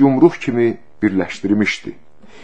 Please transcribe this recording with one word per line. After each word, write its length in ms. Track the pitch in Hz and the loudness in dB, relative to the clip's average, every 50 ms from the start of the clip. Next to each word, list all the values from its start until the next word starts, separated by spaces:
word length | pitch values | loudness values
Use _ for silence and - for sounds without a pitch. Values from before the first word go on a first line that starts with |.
| 139 | 4
yumruq 380 | 139 135 131 - - - - | 2 4 4 4 2 2 0
kimi 380 | - - 117 120 117 117 - - - - - - - | -6 -4 -2 0 0 0 -2 -4 -12 -20 -10 -4 -2
birləşdirmişdi. 880 | 107 95 95 87 - - - - 98 104 107 104 - - - - - - - - - - - - - - - | -2 0 0 -4 -4 -8 -10 -4 -2 0 0 0 -2 -4 -8 -10 -14 -16 -16 -20 -20 -20 -20 -20 -20 -20 -20